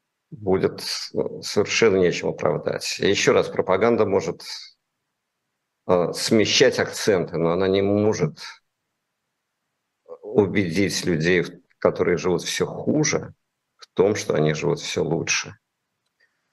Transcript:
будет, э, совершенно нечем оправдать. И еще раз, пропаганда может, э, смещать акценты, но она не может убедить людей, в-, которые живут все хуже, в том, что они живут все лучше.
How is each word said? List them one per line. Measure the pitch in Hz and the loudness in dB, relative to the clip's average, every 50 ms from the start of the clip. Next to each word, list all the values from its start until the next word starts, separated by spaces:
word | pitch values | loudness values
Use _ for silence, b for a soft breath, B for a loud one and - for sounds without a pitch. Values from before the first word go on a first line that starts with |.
| _ _ _ _ _ - | _ _ _ _ _ -20
будет, | 160 113 104 92 95 90 - - - - - - - - - - - | -16 -8 -2 0 0 2 2 0 -2 -4 -8 -8 -8 -8 -10 -8 -6
э, | - - - - - - | -6 -6 -6 -6 -10 -10
совершенно | - - 107 98 - - - 113 110 95 | -6 -2 -2 0 0 2 4 4 4 6
нечем | 95 90 85 85 - 90 85 | 4 4 2 2 0 -4 -4
оправдать. | 82 - - 78 76 76 - - - - - - - - | -4 -2 -2 -2 0 0 -2 -4 -6 -6 -6 -6 -4 0
И | - 92 | 2 2
еще | 101 - - 143 107 | 2 2 4 4 4
раз, | 98 - - | 4 2 0
пропаганда | - - - - 92 92 110 120 117 104 107 | -2 -4 0 0 2 2 2 2 4 2 2
может, | 95 98 95 - 87 82 - - - - - - - _ _ _ _ _ _ _ _ _ _ _ _ _ _ _ _ _ _ _ _ _ _ _ | 2 0 0 -2 -2 -8 -10 -12 -16 -16 -16 -16 -20 _ _ _ _ _ _ _ _ _ _ _ _ _ _ _ _ _ _ _ _ _ _ _
э, | - 92 90 85 - - | 0 2 2 2 0 -4
смещать | - - - 117 107 101 - - - 139 120 - - | -4 -2 2 4 4 4 4 4 4 4 4 4 2
акценты, | 92 - - - - 113 98 87 78 76 - | -2 -4 -4 -4 0 2 2 2 0 -2 -2
но | 80 82 82 | 0 0 0
она | 85 92 95 | 2 2 2
не | 95 95 98 | 2 2 2
может | 98 101 101 104 104 110 98 - 87 76 - - - - - - _ _ _ _ _ _ _ _ _ _ _ _ _ _ _ _ _ _ _ _ _ _ _ _ _ _ _ _ _ - 82 - - | 2 2 2 2 2 2 0 0 -2 -4 -4 -8 -16 -18 -18 -20 _ _ _ _ _ _ _ _ _ _ _ _ _ _ _ _ _ _ _ _ _ _ _ _ _ _ _ _ _ -20 -20 -16 -10
убедить | 104 117 117 101 87 - 104 98 85 80 95 101 85 - - - | -2 2 2 2 2 2 0 -2 0 0 0 0 0 -2 -2 -2
людей, | 90 85 76 80 87 90 87 | 0 0 0 2 2 2 2
в-, | 82 - - - _ _ _ - | 0 -2 -8 -18 _ _ _ 0
которые | - 90 85 - 90 85 87 | 0 0 2 2 0 0 0
живут | 78 80 92 87 76 - | 0 0 0 0 0 -2
все | - - - 90 | -4 -4 -4 -4
хуже, | 78 - - - - 131 151 151 - 92 78 - - - _ _ _ _ _ _ _ _ | -4 -6 -8 -4 -2 0 0 0 0 -2 -4 -6 -8 -16 _ _ _ _ _ _ _ _
в | - - - - | -20 -20 -8 0
том, | - 92 104 107 | 2 2 2 2
что | 104 - - 82 | 0 -2 -2 0
они | 78 76 76 76 | 0 0 0 0
живут | 78 - 78 76 76 | -2 -2 -2 -2 -4
все | - - - - 82 | -6 -6 -4 -4 -2
лучше. | 78 80 78 76 - - - - - 101 _ _ _ _ _ _ _ _ _ _ _ _ _ _ _ _ _ _ _ | -2 -2 -2 -2 -2 -4 -4 -4 -8 -14 _ _ _ _ _ _ _ _ _ _ _ _ _ _ _ _ _ _ _